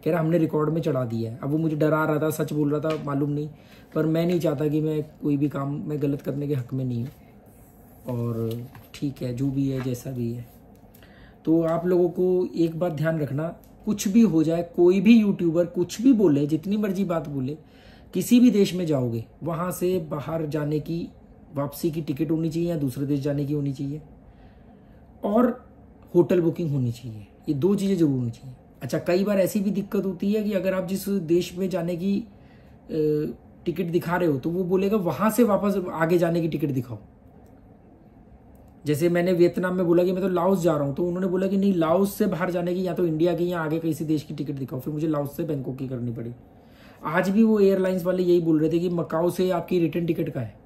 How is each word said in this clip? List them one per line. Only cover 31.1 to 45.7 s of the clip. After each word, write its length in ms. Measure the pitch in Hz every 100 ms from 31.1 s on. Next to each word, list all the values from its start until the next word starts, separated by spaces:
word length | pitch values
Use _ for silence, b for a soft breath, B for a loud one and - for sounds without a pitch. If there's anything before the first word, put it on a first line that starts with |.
देश 480 | 196 156 170 175 175
में 120 | 190
जाने 260 | 180 170 175
की, 240 | 190 202
अ, 80 | - B B B B B - 160 151 151 151 - - - -
टिकट 200 | 165 180
दिखा 320 | 165 160 175
रहे 120 | 175
हो, 80 | 135
तो 120 | 160
वो 140 | 170
बोलेगा, 340 | 180 185 196 220
"वहाँ 320 | 170 - 208
से 140 | 214
वापस 380 | 226 190 202 196 175
आगे 260 | 156 160 175
जाने 240 | 170 170
की 60 | 165
टिकट 200 | 151 147
दिखाओ।" 300 | 131 120 107 - - - - - - - - - - - - - - - - - - -
जैसे 240 | 147 175
मैंने 240 | 175 175
वियतनाम 420 | 180 175 170 180 180
में 100 | 180
बोला 180 | 170
कि 80 | 180
मैं 100 | 185
तो 60 | 190
लाओस 340 | 180 170 196
जा 160 | 170 151
रहा 100 | 139
हूँ, 80 | 135
तो 80 |
उन्होंने 240 | 175 175 190
बोला 200 | 180 190
कि, 100 | 196
"नहीं, 160 | 196
लाओस 400 | 185 160 175 196
से 120 | - 208
बाहर 260 | 170 180
जाने 220 | 175 175
की 140 | 180 185
या 60 |
तो 120 | 190 180
इंडिया 280 | 156 175
की 180 | 165 175
या 80 | 180
आगे 200 | 156 160
किसी 260 | 160 156 160
देश 180 | 156
की 100 | -
टिकट 200 | 147 147
दिखाओ।" 260 | 139 131 135
फिर 140 | 127
मुझे 140 | 151 160
लाओस 300 | 147 143 -
से 60 |
बैंकॉक 340 | 165 147 123